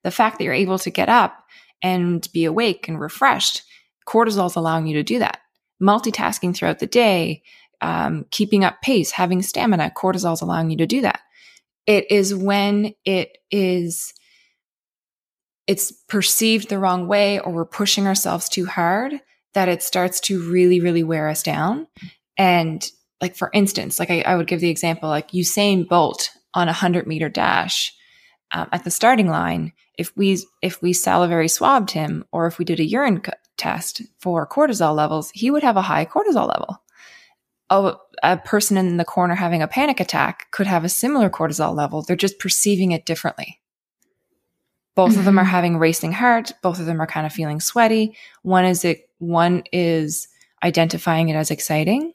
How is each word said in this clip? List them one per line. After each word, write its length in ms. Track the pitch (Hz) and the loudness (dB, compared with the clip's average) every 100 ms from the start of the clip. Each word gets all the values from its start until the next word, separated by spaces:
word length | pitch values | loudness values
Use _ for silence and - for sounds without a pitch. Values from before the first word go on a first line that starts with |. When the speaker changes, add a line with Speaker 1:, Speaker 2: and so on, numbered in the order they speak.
Speaker 1:
the 80 | 196 | -6
fact 280 | - 220 - | 0 0 0
that 60 | |
you're 80 | - | -4
able 260 | 135 190 190 | 0 0 -2
to 100 | 185 | -4
get 180 | 180 185 | -2 2
up 360 | 240 196 - _ - _ _ | 4 2 -2 _ -20 _ _
and 440 | 185 180 175 170 - | -2 0 0 -2 -4
be 120 | 170 | -2
awake 440 | 165 175 233 175 - | 0 0 0 -2 -8
and 120 | 151 | -8
refreshed, 640 | 151 - 269 - - - - - _ _ - | -8 0 0 2 -2 -4 -14 -20 _ _ -2
cortisol 400 | 220 226 202 180 | 2 2 2 0
is 100 | 175 | 0
allowing 300 | 160 160 160 | 0 0 0
you 60 | |
to 80 | 151 | -2
do 160 | - 240 | -2 0
that. 180 | - - _ _ _ _ | -2 -4 _ _ _ _
Multitasking 760 | 190 214 233 214 - - 180 | 2 2 0 -4 -4 -2 -4
throughout 260 | 185 170 160 | -2 -4 -2
the 60 | - | 0
day, 560 | 247 226 180 165 156 _ - _ _ | 2 4 2 -2 -6 _ -20 _ _
um, 440 | - 165 - 156 - | -4 -2 -2 -4 -8
keeping 340 | - 208 202 | -4 2 4
up 180 | 190 - | 2 0
pace, 280 | - 240 160 | 0 0 0
having 320 | - 180 185 | -2 0 0
stamina, 500 | 190 - 233 180 151 - | -2 -2 2 2 0 -2
cortisol 360 | 185 185 175 | -2 0 -2
is 80 | 165 | -4
allowing 300 | 175 170 165 | -2 -2 0
you 60 | 156 | 0
to 80 | 165 | 0
do 140 | 254 | 2
that. 180 | 254 - _ _ - _ _ _ - | 0 -2 _ _ -20 _ _ _ 2
It 240 | 208 - | 2 4
is 240 | 202 196 | 2 2
when 600 | 196 196 202 202 202 208 208 | 0 0 2 2 0 -2 -4
it 340 | - 190 - _ _ | -2 -2 -2 _ _
is, 640 | 202 190 180 170 170 - - _ _ _ _ _ _ _ _ _ _ _ _ _ _ - | -2 0 0 -2 -8 -12 -16 _ _ _ _ _ _ _ _ _ _ _ _ _ _ -4
it's 260 | 190 - | -4 -4
perceived 760 | - _ 208 180 - 226 220 208 | -10 _ -2 0 0 2 0 0
the 100 | 196 | -2
wrong 280 | 190 180 175 | 0 -2 0
way 320 | 208 202 202 | 2 2 0
or 120 | - | -4
we're 120 | 165 | -6
pushing 420 | 165 - 202 - 196 | -6 -4 -2 0 0
ourselves 420 | 196 190 175 - | 0 -2 -4 -4
too 180 | - 185 | -4 -4
hard 540 | - 170 196 262 285 _ _ _ | -2 0 0 -2 -8 _ _ _
that 140 | 196 185 | -2 0
it 140 | 175 | 0
starts 360 | - 185 180 185 | -2 -2 -2 -2
to 300 | - 190 170 | -4 -4 0
really, 300 | 180 180 185 | 4 6 4
really 240 | 175 170 | 2 0
wear 240 | 160 160 151 | 0 0 -2
us 140 | 156 | -2
down. 440 | 165 151 165 262 320 - 185 _ _ - | -4 -2 -2 -4 -8 -18 -20 _ _ 0
And, 520 | 190 175 165 160 - _ _ _ | 2 4 0 -4 -10 _ _ _
like, 160 | 180 - | -8 -6
for 140 | - | 0
instance, 460 | 208 196 190 - - | 2 2 0 -6 -6
like, 120 | 175 | -2
I, 120 | 170 | 0
I 140 | - 180 | 0 0
would 100 | 160 | 0
give 140 | 175 | 0
the 100 | 170 | 0
example, 380 | 156 170 165 156 | 0 -2 -2 -2
like, 220 | 151 - | -4 -2
Usain 580 | 180 170 - 202 190 170 | -4 -2 0 2 2 2
Bolt 420 | 175 151 - - _ _ | 2 2 -2 -8 _ _
on 140 | 180 170 | -2 -2
a 40 | |
hundred 340 | 170 180 175 - | 0 0 0 -2
meter 220 | 156 160 | -4 -4
dash, 680 | - - - 180 - - _ _ _ _ _ _ | 0 0 2 0 -4 -6 _ _ _ _ _ _
um, 160 | 170 170 | -8 -4
at 120 | 175 | -6
the 60 | 175 | -4
starting 380 | - 226 247 185 | 2 4 4 2
line, 440 | 160 - - 160 _ _ - | 2 -2 -2 -6 _ _ -10
if 160 | 175 - | -10 0
we, 220 | 196 185 - _ | 2 0 -4 _
if 220 | 190 180 | -8 -2
we 100 | 175 | -2
salivary 560 | 180 - 175 175 170 160 | 0 2 2 4 2 2
swabbed 420 | - - 269 196 | 2 4 2 2
him 340 | - 151 160 - | -4 -4 -6 -6
or 140 | 165 170 | -4 -4
if 120 | - | -2
we 60 | |
did 140 | 170 160 | -4 -2
a 40 | |
urine 360 | 160 240 285 185 | 0 0 0 0
co-, 120 | - - _ - | -4 -12 _ -8
test 460 | - - - - - _ | -6 -6 -8 -12 -16 _
for 280 | 180 170 151 | -4 -2 -2
cortisol 480 | - 294 202 160 | 0 0 2 0
levels, 360 | 151 151 156 156 | 2 0 -2 -6
he 180 | - 240 | -4 0
would 120 | 294 | 2
have 140 | 294 196 | 2 2
a 60 | |
high 220 | 185 156 | 0 -2
cortisol 440 | 165 - 415 269 - | 0 -2 0 0 0
level. 340 | - - 196 _ _ - - _ _ _ _ _ | -2 -6 -12 _ _ -20 -20 _ _ _ _ _
A, 240 | 196 196 - _ - | 2 2 -4 _ -2
a 140 | 160 180 | 0 0
person 400 | - 208 - 196 | 0 0 2 2
in 220 | 185 175 | 2 0
the 60 | |
corner 300 | 170 - 180 | -2 0 0
having 280 | 180 175 170 | 0 0 0
a 60 | 156 | -2
panic 300 | - 196 - | 0 -2 -2
attack 500 | 185 156 139 - - | -2 0 -2 -4 -12
could 160 | - 196 | -4 0
have 180 | 175 | 2
a 60 | 170 | 2
similar 400 | - 247 285 202 | 0 0 2 2
cortisol 440 | - 160 151 156 | 2 -4 0 -2
level. 280 | 160 147 156 | 0 -4 -4
They're 140 | 151 175 | -4 -2
just 220 | 196 - | -2 -2
perceiving 540 | 190 - 208 196 185 | -4 0 2 2 2
it 140 | 165 - | 0 -4
differently. 540 | 165 - - - - _ _ _ _ _ _ _ _ _ _ _ _ _ | -4 -4 -6 -14 -18 _ _ _ _ _ _ _ _ _ _ _ _ _
Both 220 | - 190 202 | 2 4 4
of 80 | |
them 140 | 180 196 | 6 6
are 40 | |
Speaker 2:
Mm-hmm. 80 | 185 | 4
Speaker 1:
having 280 | 185 175 165 | 2 2 2
racing 340 | 160 165 165 | 2 2 -4
heart. 400 | 196 247 233 233 - | 0 2 2 -2 -4
Both 160 | - 180 | -4 -4
of 60 | |
them 160 | 165 160 | -4 -4
are 60 | 160 | -4
kind 200 | 156 151 | -4 -6
of 60 | |
feeling 280 | - 156 147 | -6 -6 -4
sweaty. 540 | - 233 226 220 220 - - _ | -4 2 2 4 0 -4 -20 _
One 240 | 185 185 185 | 0 4 4
is 180 | 180 | 2
it, 240 | 175 160 _ _ | 0 -2 _ _
one 440 | 170 170 175 180 - | -2 2 2 2 -2
is 560 | 185 170 165 151 160 - _ _ _ | -2 0 0 -2 -6 -10 _ _ _
identifying 680 | 175 160 165 135 - 160 165 | -2 2 0 0 -2 0 0
it 40 | 156 | 0
as 140 | 156 | -2
exciting. 600 | 151 - 156 156 247 330 | -4 -2 0 0 0 -2